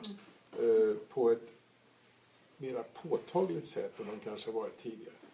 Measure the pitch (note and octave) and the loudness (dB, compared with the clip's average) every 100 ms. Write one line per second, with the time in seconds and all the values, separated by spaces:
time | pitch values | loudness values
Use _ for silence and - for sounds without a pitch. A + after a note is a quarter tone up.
0 | G#3+ G3+ - - - - A#2 A2 G#2+ G#2+ | -10 -12 -16 -20 -10 2 6 6 6 2
1 | - C3+ A#2 A2+ - - _ _ _ _ | -4 2 4 4 -2 -20 _ _ _ _
2 | _ _ _ _ _ - C3+ A#2+ - - | _ _ _ _ _ -10 -6 -6 -8 -8
3 | E3 - - F3+ F#3 D#3+ - - G2 - | -2 -2 0 2 2 -2 -6 -6 -6 -8
4 | G#2 G#2+ A2 G#2 A2+ A2 G2+ - A#2 A2 | -10 -8 -8 -8 -6 -6 -6 -10 -12 -12
5 | - - - | -16 -20 -20